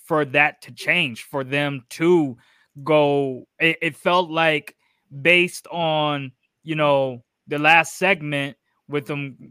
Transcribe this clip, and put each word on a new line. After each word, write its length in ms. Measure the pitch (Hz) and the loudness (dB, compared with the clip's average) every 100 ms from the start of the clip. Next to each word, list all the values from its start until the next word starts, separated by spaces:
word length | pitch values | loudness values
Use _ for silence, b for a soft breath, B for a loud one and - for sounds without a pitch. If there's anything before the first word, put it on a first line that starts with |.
for 200 | - 160 143 | -4 -2 0
that 340 | 143 147 - | 2 0 -2
to 100 | - | -16
change, 520 | 120 - 170 156 113 | -8 -2 -2 -2 -6
for 180 | - 143 | -10 -8
them 420 | 131 139 147 139 - | -4 -2 -2 -6 -12
to 460 | - 165 175 143 117 _ _ _ - | -2 2 2 2 -6 _ _ _ -12
go. 600 | 139 151 147 143 139 127 - - | 0 2 2 0 -2 -6 -14 -2
It, 200 | 165 160 | 0 0
it 160 | 165 139 | -4 -4
felt 340 | 180 175 175 | 0 0 0
like 460 | 160 165 151 - - _ _ _ 143 | 0 0 0 -6 -18 _ _ _ -2
based 440 | 147 175 175 - - | 2 4 2 -4 -10
on, 600 | 170 165 156 151 143 135 - _ _ | -4 -2 0 -2 -4 -8 -16 _ _
you 120 | 156 | -8
know, 500 | 156 147 139 135 123 - _ - | 0 2 2 0 -4 -16 _ -8
the 100 | 147 | 0
last 380 | 151 165 160 - | 6 6 4 -2
segment 600 | 185 185 151 143 139 - _ _ - | -2 -2 -4 -6 -6 -10 _ _ -8
with 180 | 147 - | -8 -6
them, 300 | 147 139 135 - | -8 -8 -14 -20